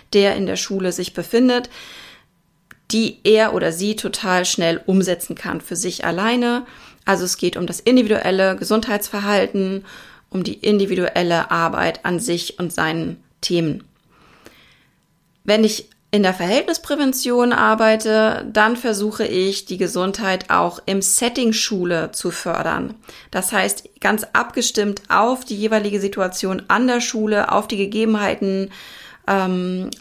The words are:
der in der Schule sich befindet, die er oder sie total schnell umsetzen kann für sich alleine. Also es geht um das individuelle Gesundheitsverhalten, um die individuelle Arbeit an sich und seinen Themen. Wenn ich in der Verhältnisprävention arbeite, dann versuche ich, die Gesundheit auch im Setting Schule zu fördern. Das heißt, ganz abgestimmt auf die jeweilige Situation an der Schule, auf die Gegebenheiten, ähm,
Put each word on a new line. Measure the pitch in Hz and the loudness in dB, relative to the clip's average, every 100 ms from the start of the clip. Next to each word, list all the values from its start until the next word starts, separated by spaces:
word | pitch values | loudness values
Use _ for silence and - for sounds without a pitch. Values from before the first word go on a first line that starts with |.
| _ | _
der | 202 196 - | 2 4 2
in | |
der | 190 185 | -2 -4
Schule | - 190 185 | -4 -4 -2
sich | 175 180 | -4 -6
befindet, | - 170 233 254 247 247 - - - - - _ _ _ _ - - - | -8 0 4 4 4 -2 -12 -20 -20 -20 -20 _ _ _ _ -20 -18 -4
die | 214 226 - | 0 0 0
er | 185 214 220 | 4 6 4
oder | - 156 | 2 0
sie | 165 202 214 | 0 -2 -2
total | - - 202 180 | -4 -4 0 0
schnell | 180 - 170 170 | 0 0 0 0
umsetzen | - 190 185 175 - | 2 2 2 -2 -6
kann | 175 - - | -10 -8 -8
für | - 170 | -8 -6
sich | 185 170 | -6 -4
alleine. | - 170 214 247 240 240 240 - - - - | -4 -2 0 0 0 -2 -4 -16 -20 -8 -2
Also | 185 | 0
es | 180 - | 0 -2
geht | 175 - | -2 -2
um | 175 | -4
das | 175 | -6
individuelle | - 254 233 214 - 190 190 190 | 2 4 4 2 0 2 2 0
Gesundheitsverhalten, | - 214 220 202 202 208 202 202 196 196 190 196 - - - - _ | -2 -2 0 -4 -4 -6 0 0 2 0 -2 -4 -10 -18 -20 -20 _
um | 190 | -6
die | 175 | -6
individuelle | - - 208 196 185 180 - 175 170 - | -2 2 2 2 0 0 0 2 0 0
Arbeit | 170 165 - 165 165 | 0 0 0 -2 -2
an | 165 175 | -4 -2
sich | 240 170 - - | -2 -4 -4 -6
und | 175 | -6
seinen | - 160 165 165 170 _ _ | -4 -4 -4 -6 -10 _ _
Themen. | - 175 160 - - _ _ _ _ _ - - _ _ _ _ _ _ _ _ | -2 0 0 -4 -10 _ _ _ _ _ -20 -20 _ _ _ _ _ _ _ _
Wenn | - 214 | 0 4
ich | 214 214 - _ _ | 4 2 -10 _ _
in | 208 | 2
der | 190 | 2
Verhältnisprävention | 185 175 254 339 320 - 294 277 262 254 240 240 | 2 0 2 0 -2 -2 0 0 0 0 2 2
arbeite, | 240 214 220 220 220 220 220 220 - - | 4 4 4 4 4 2 2 2 0 -2
dann | 214 214 240 | 2 2 2
versuche | 240 202 208 214 220 | -2 -2 -2 -2 -2
ich, | 180 190 196 - | 0 0 -2 -6
die | 185 | -4
Gesundheit | 180 175 185 190 196 185 - | -2 0 -2 -2 -2 -2 0
auch | 180 175 170 - | 2 2 -2 -4
im | 196 | -2
Setting | 196 - 240 240 233 | 0 0 0 0 0
Schule | 220 - 202 175 170 165 | 0 -2 -2 0 -2 -4
zu | - 180 | -6 -6
fördern. | 170 180 165 160 160 - 220 - - - | -6 -4 -4 -2 -4 -6 -10 -20 -20 -10
Das | 185 190 | -6 -2
heißt, | 214 196 - - _ | 0 0 -2 -10 _
ganz | 196 214 - | -2 0 0
abgestimmt | - 233 - 233 - 208 202 - | -2 0 -2 -2 0 0 -2 0
auf | 175 226 254 | 2 4 0
die | 254 208 | -4 -4
jeweilige | 214 220 202 208 | 0 2 0 -2
Situation | 196 202 185 180 190 185 - | -2 -2 -2 -2 -4 -4 0
an | 208 254 | 2 2
der | 240 | 2
Schule, | 240 220 214 208 - | 0 -2 0 2 2
auf | 196 214 | 0 0
die | 202 | -2
Gegebenheiten, | 202 214 220 214 202 - 196 190 196 - - - - - - | -2 0 2 2 0 0 -2 -2 -4 -10 -20 -20 -20 -10 -2
ähm, | 196 185 185 180 185 185 - | 0 0 -2 -2 -4 -6 -4